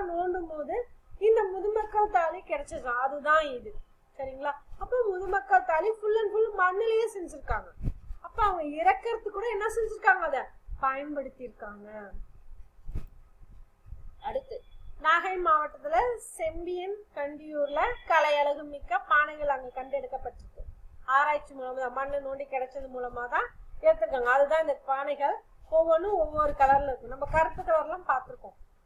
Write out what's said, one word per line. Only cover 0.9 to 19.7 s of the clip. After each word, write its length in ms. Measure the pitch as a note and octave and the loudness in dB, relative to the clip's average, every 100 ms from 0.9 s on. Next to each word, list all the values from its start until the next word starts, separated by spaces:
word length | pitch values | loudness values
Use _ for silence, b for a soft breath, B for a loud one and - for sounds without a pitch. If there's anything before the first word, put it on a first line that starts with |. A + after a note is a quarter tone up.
| - - - | -12 -18 0
இந்த 180 | G#4 A4+ F#4+ | 4 4 2
முதுமக்கள் 720 | F#4+ G4+ A4 G#4+ G#4+ G#4 F#4+ | -2 -2 -2 0 2 4 4
தாலி 260 | E4 F#4 | 2 -2
கிடைச்சிருக்கான், 600 | - D4 - D#4+ B3 A#3+ | -6 -6 -6 -8 -4 -2
அதுதான் 420 | C4+ D4 C#4+ D#4 D4+ | -2 0 4 4 4
இது. 220 | B3 G#3 - - _ _ - | -4 -10 -12 -12 _ _ -10
சரிங்களா? 320 | C4 C4 C#4+ C#4+ - - | -10 -6 -6 -6 -10 -12
அப்ப 200 | G4 B4+ A4 | -2 0 2
முதுமக்கள் 600 | F#4 G4 G4 G4 F#4 F#4 | 0 0 0 4 4 4
தாலி 200 | D#4+ G4+ A4 | 2 2 0
full 200 | G#4+ A4 | 0 2
and 140 | G#4 | 2
full 160 | G#4 A4+ | 2 2
மண்ணிலேயே 520 | G4+ F#4 F#4+ A4+ A4 A#4 | 2 2 2 2 2 0
செஞ்சிருக்காங்க. 600 | G4 E4 C#4+ - G#3+ - - - - - - | -4 -10 -8 -4 -4 -4 -6 -4 -4 -10 -12
அப்ப 160 | - - | -8 0
அவங்க 200 | G#4+ F4+ D4+ | 0 0 -4
இறக்கறதுக்கு 600 | D4+ F4 G4 A#4 A4 G#4 G4+ | 0 2 2 0 -4 -6 -4
கூட 100 | A#4 | -2
என்ன 180 | G4+ A4 | -2 -2
செஞ்சிருக்காங்க, 500 | A4+ G#4+ G#4+ G#4 F#4 D#4+ | -2 -4 0 2 2 2
அதை 160 | C4 - - - - | -2 -4 -12 -14 -4
பயன்படுத்தி 640 | C4+ C4+ D4 D4 C4 - | -2 -2 -6 -8 -8 -10
இருக்காங்க. 440 | A#3+ - G#3+ G#3 G#3 G#3+ G3+ F#3+ - - - - - - - - - - - - - - - _ - - - - | -16 -14 -14 -14 -16 -16 -12 -12 -12 -14 -18 -16 -18 -14 -6 -6 -6 -14 -20 -20 -20 -20 -20 _ -18 -16 -16 -12
அடுத்து 340 | - C5+ - - - - - - | -8 -6 -8 -14 -14 -18 -16 -2
நாகை 360 | D#4 E4+ F#4 F#4 | 2 2 2 0
மாவட்டத்துல 580 | F4 D#4 D4+ - C#4+ E4 B4 A4+ - | 4 4 2 -6 0 2 2 -2 -8
செம்பியன் 680 | - D#4+ E4+ F4 F4+ F#4 G#4 - | -6 -6 -4 -6 -6 -6 -8 -10
கண்டியூர்ல 680 | D4+ C#4+ D4+ D#4 D4 C#4+ D4 G4+ G#4+ - | -8 -8 -8 -8 -2 0 2 0 0 2
கலை 280 | D#4+ D4+ D4 | 4 6 4
அழகு 280 | C#4+ D4 D4 | 2 0 -6
மிக்க 340 | C#4+ - F4+ - | -10 -2 -2 2
பானைகள் 460 | D4+ D4+ D4+ D4 C4 | 2 2 0 -2 -2
அங்க 140 | B3+ | -4